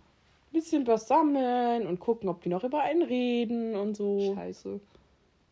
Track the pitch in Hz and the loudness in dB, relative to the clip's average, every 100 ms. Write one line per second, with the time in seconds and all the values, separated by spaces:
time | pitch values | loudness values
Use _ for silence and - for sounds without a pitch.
0 | _ _ _ _ _ 320 320 302 240 220 | _ _ _ _ _ -4 0 -2 2 0
1 | 220 285 320 277 247 247 240 233 185 180 | 4 4 4 2 2 2 0 0 -2 -4
2 | - 226 190 175 180 175 254 294 277 320 | -2 -2 -2 -4 -2 -2 -2 0 2 2
3 | 277 247 247 240 233 233 226 208 208 208 | 2 0 0 0 0 -2 -2 -2 -4 -2
4 | 202 202 196 196 175 185 196 202 - - | 0 0 0 -2 -6 -10 -10 -10 -12 -20
5 | _ _ _ _ _ | _ _ _ _ _